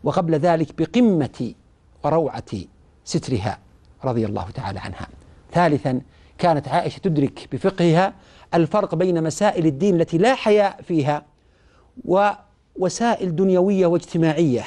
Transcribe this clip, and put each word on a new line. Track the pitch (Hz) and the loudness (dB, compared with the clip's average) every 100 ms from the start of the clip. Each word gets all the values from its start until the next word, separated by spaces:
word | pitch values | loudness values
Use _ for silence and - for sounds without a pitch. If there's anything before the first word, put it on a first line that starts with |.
وقبل | - 151 170 160 | -2 -2 0 0
ذلك | 175 165 156 - | 2 0 -2 -4
بقمة | 160 233 240 175 123 - 117 - _ _ _ _ | -2 2 4 2 -2 -6 -10 -10 _ _ _ _
وروعة | 147 160 147 117 - 104 73 _ _ _ - | 0 0 0 -6 -10 -12 -12 _ _ _ -6
سترها | 175 - 120 101 95 - _ _ _ | -6 -2 -4 -4 -8 -14 _ _ _
رضي | 135 120 107 | -4 -2 -2
الله | 101 95 | -4 -8
تعالى | - 98 98 | -10 -10 -10
عنها. | - - - - - - - | -12 -14 -16 -18 -20 -20 -6
ثالثًا، | 165 175 143 143 127 - _ - - | 0 2 2 0 -4 -6 _ -20 -2
كانت | 175 151 131 | 0 0 0
عائشة | 160 165 - | -2 -2 -4
تدرك | 196 151 139 - - | -2 0 -2 -4 -12
بفقهها | 127 190 190 175 160 190 - - - - | -4 -4 0 2 4 2 -4 -20 -20 -4
الفرق | 170 160 214 190 160 | 0 2 0 -2 -2
بين | 185 170 | 0 0
مسائل | 160 - 208 185 160 | -2 0 0 2 0
الدين | 135 202 175 | 2 2 2
التي | 160 165 | 2 2
لا | 220 262 | 2 2
حياء | 220 208 196 - | 2 4 2 -2
فيها | - 165 143 147 - _ _ _ _ _ _ - - | -4 -2 0 -2 -6 _ _ _ _ _ _ -16 0
ووسائل | 185 202 - _ _ _ - 180 - 233 214 185 160 | 2 2 -2 _ _ _ -4 -4 -2 -2 -2 -2 0
دنيوية | 190 180 185 190 175 | 2 4 2 2 2
واجتماعية. | 175 - 170 160 151 165 120 | 0 -2 0 0 2 2 0